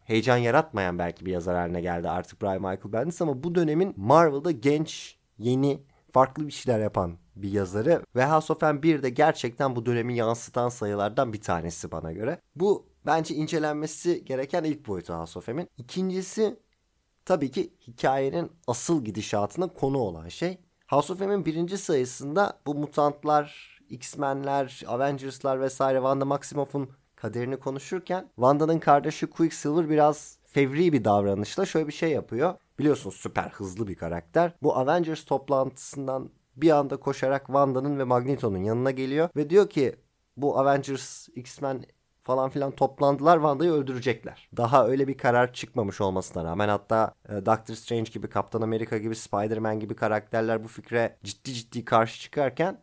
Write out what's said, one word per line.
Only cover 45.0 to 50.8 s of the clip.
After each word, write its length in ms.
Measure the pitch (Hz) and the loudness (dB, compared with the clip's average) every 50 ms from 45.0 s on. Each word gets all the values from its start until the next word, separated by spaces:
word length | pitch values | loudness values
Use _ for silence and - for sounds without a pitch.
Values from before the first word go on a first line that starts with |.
| 135 | 0
bir 100 | 135 131 | 0 -2
karar 360 | - - 127 120 120 127 123 123 | 0 2 4 4 4 4 2 0
çıkmamış 480 | - - - - 127 107 95 90 - | -8 -12 -6 -4 -2 -2 -2 0 0
olmasına 420 | 104 95 92 95 90 - - 87 82 | 0 0 0 -2 -4 -4 -6 -6 -4
rağmen 260 | 82 85 101 104 104 | -4 -2 0 0 2
hatta, 440 | 104 101 - - 113 110 107 - - _ _ - | 0 0 0 0 2 2 2 0 -2 _ _ -10
e, 160 | 104 101 98 | -8 -4 2
Doctor 300 | 110 113 113 - - 113 | 2 0 0 0 -10 -14
Strange 360 | - - - 120 113 113 - | -12 -8 -4 -4 -4 -4 -4
gibi, 180 | - 107 101 104 | -8 -10 -8 -6
Kaptan 320 | - 101 - - - 110 | -4 -4 -4 -2 -4 -4
Amerika 360 | 110 110 113 110 113 - 117 | -2 -2 -2 -4 -4 -4 -4
gibi, 180 | 107 107 113 113 | -4 -4 -4 -6
Spider-Man 640 | 113 - - - 101 104 107 113 107 110 110 107 107 | -6 -6 -4 -2 -2 0 0 -2 -2 -2 -2 -2 -2
gibi 160 | 107 101 110 | -4 -6 -6
karakterler 680 | - 110 107 107 107 107 - 117 113 110 113 113 110 110 | -4 -2 0 0 -2 -2 -2 -2 -2 0 0 -2 -2 -4
bu 40 | |
fikre 500 | 113 - - | -8 -16 -16